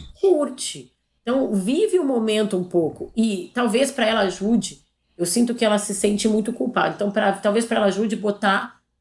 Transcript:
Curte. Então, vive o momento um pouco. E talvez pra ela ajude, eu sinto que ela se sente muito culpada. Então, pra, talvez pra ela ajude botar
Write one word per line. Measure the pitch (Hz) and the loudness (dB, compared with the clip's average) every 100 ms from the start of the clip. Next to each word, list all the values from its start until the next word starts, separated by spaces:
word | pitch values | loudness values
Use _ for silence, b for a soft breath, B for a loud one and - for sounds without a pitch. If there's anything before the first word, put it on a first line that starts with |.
| 78 - | -10 -2
Curte. | 392 311 277 254 - 147 - _ _ _ | 2 2 0 -6 -10 -12 -16 _ _ _
Então, | - 262 262 | -4 -2 0
vive | 208 185 294 427 359 | -2 0 2 2 2
o | 277 | 2
momento | 247 220 214 208 185 | 0 0 0 0 -2
um | |
pouco. | 180 180 160 - - - | 0 0 0 -2 -6 0
E | 226 196 - | 0 0 -6
talvez | 233 247 226 269 | -2 0 2 0
pra | - 220 | 0 0
ela | 220 | 2
ajude, | 196 180 196 226 - - _ _ _ - | 0 0 0 0 0 -8 _ _ _ -6
eu | 175 | -2
sinto | 233 233 | 2 0
que | 233 220 | 2 2
ela | 208 | 2
se | - | 0
sente | 190 202 208 220 | -2 0 2 2
muito | 214 220 | 2 0
culpada. | 240 - - 165 165 | -4 -4 0 -2 -2
Então, | 202 | -2
pra, | 220 208 | 0 0
talvez | 190 214 208 233 | 0 0 0 0
pra | 226 | 2
ela | 202 | 2
ajude | 185 220 196 | 2 -2 -2
botar | 208 202 202 196 240 - _ _ | -4 -2 0 0 -2 -12 _ _